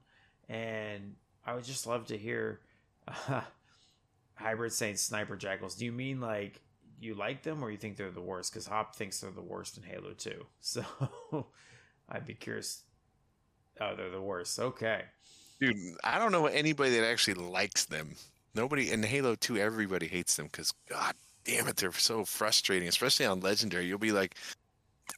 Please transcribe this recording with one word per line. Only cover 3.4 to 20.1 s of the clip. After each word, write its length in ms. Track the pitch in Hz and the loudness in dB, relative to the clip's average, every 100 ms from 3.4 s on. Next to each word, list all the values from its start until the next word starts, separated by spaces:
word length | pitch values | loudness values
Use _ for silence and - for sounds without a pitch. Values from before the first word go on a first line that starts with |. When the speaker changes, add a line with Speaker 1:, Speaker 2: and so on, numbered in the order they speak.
| - - _ _ _ _ _ _ _ - | -4 -12 _ _ _ _ _ _ _ -6
Speaker 1:
Hybrid 360 | 110 110 117 | -2 0 0
saying 240 | - 110 98 | 0 0 0
sniper 400 | - 107 104 98 | 0 0 -2 -4
jackals. 380 | 98 95 95 95 | -4 -4 -6 -6
Do 80 | |
you 80 | 120 | -4
mean, 280 | 120 131 135 | -4 -4 -4
like, 420 | 120 104 101 - _ _ - - | -2 -2 -4 -10 _ _ -20 -14
you 140 | 113 | -10
like 280 | 104 104 135 | -4 -4 -4
them 200 | 160 151 | -6 -4
or 60 | 120 | -4
you 60 | 104 | -6
think 180 | 110 95 | -8 -6
they're 140 | 98 | -8
the 80 | 87 | -6
worst? 300 | 90 92 90 | -6 -4 -6
'Cause 120 | 104 98 | -8 -4
Hop 260 | 104 107 - | -2 -2 -6
thinks 240 | 101 - | -6 -6
they're 100 | 98 | -8
the 100 | 95 | -10
worst 340 | 90 95 95 104 | -10 -10 -10 -12
in 60 | |
Halo 300 | 95 98 95 | -12 -10 -10
two. 320 | 98 107 101 - | -10 -10 -10 -14
<laughs> 60 | _ | _
So 240 | - 117 110 - 135 - - 151 117 - - - _ _ - | -6 -4 -6 -4 -4 -4 -8 -6 -6 -14 -20 -20 _ _ -10
I'd 180 | 110 - | -10 -8
be 80 | |
curious. 500 | 107 - 110 104 - - _ _ _ _ _ _ _ _ - | -10 -6 -6 -6 -10 -14 _ _ _ _ _ _ _ _ -6
Oh, 160 | 104 98 | -4 -4
they're 140 | 95 | -6
the 120 | 92 | -6
worst. 360 | 98 90 87 - | -4 -4 -4 -2
Okay. 440 | 123 - 113 101 - _ - - - - | -2 -2 0 0 -4 _ -20 -20 -16 0
Speaker 2:
Dude, 160 | 135 104 90 80 | 2 2 -4 -4
I 140 | - 156 | 0 2
don't 120 | 226 | 4
know 160 | 180 151 | 6 6
anybody 440 | 143 151 147 135 | 4 4 4 6
that 140 | 120 | 6
actually 300 | 113 117 - | 6 6 4
likes 500 | 90 87 92 104 - | 2 -2 0 2 2
them. 300 | - 76 76 - - _ _ | 0 -2 -6 -10 -18 _ _
Nobody 360 | 110 127 143 117 | -2 2 2 2
in 100 | 110 | 2
Halo 320 | 107 139 131 | 2 4 2
two, 220 | 107 - 113 | 2 2 4
everybody 500 | 107 113 101 92 | 4 2 0 0
hates 300 | 82 | 0